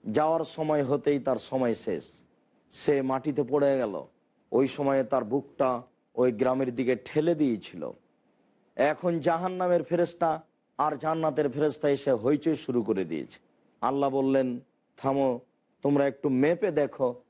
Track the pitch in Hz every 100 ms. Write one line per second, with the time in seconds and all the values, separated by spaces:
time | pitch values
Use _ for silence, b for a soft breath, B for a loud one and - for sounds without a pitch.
0 | - 107 156 165 151 - 156 151 131 143
1 | - 143 127 117 - 135 123 110 - 80
2 | - - _ _ _ _ _ - - 143
3 | 131 131 151 147 123 143 139 135 113 87
4 | 65 _ _ _ _ 120 135 - 139 135
5 | 131 135 107 139 - - 131 120 - _
6 | _ - 127 107 127 131 131 120 123 123
7 | - 151 160 160 143 107 - 87 69 -
8 | _ _ _ _ _ _ _ - 139 151
9 | 175 165 147 165 185 185 180 175 - 170
10 | 170 - 165 156 - _ _ - 151 143
11 | 156 160 156 139 143 131 151 139 147 139
12 | 147 120 117 147 160 151 - 120 107 98
13 | 85 80 64 - _ _ _ _ 117 139
14 | 139 135 135 135 131 123 _ _ _ -
15 | 135 139 135 117 _ _ _ _ 143 143
16 | 139 - 147 127 143 170 202 151 139 -
17 | 127 120 _